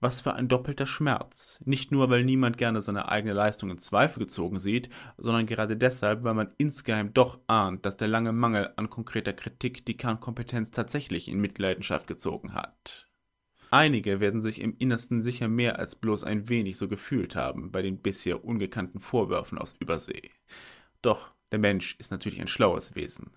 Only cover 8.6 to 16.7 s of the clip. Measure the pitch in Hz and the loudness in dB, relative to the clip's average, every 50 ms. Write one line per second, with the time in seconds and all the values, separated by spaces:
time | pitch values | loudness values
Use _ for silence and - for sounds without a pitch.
8.6 | 98 - - - 107 107 - - 113 - - 110 - 104 98 - - 110 - _ | 0 0 -4 -6 -6 -6 -6 -10 -10 -4 -4 -2 -2 -2 -6 -6 -10 -12 -10 _
9.6 | - 123 123 - - - 113 - - 120 110 110 - - 113 123 117 - - 117 | -6 -6 -6 -6 -6 -8 -6 -4 -2 -4 -4 -4 -6 -8 -8 -8 -8 -6 -4 -4
10.6 | 110 - - - 113 - - 147 139 - 92 82 - - - 98 104 98 - - | -4 -4 -4 -6 -4 -2 -4 -6 -4 -4 -6 -6 -4 -4 -2 -2 -2 -2 -2 -2
11.6 | 98 95 92 - 92 - 90 - - - - - - 90 82 - - - - - | 0 0 0 -2 -2 -4 -4 -4 -4 -6 -8 -4 -4 -4 -4 -4 -8 -8 -8 -8
12.6 | - - - _ _ - - - - _ _ _ _ _ _ _ _ _ _ _ | -8 -8 -14 _ _ -14 -14 -14 -16 _ _ _ _ _ _ _ _ _ _ _
13.6 | _ - - 135 156 151 139 110 98 107 98 98 104 101 101 113 110 110 107 - | _ 4 6 6 6 6 4 2 2 0 2 4 4 2 2 2 -2 -2 -4 -2
14.6 | - 113 107 - 127 131 120 117 - - 123 117 110 120 120 120 120 110 113 120 | -4 -4 -2 0 0 2 2 0 0 -2 -2 0 0 -2 -2 -2 -2 0 2 2
15.6 | 120 117 - - - - - - - 110 104 98 - - 107 107 101 113 120 117 | 2 2 0 -2 -4 -6 -8 -4 0 0 0 0 0 -2 -2 -2 0 0 0 0
16.6 | 107 95 | 0 -2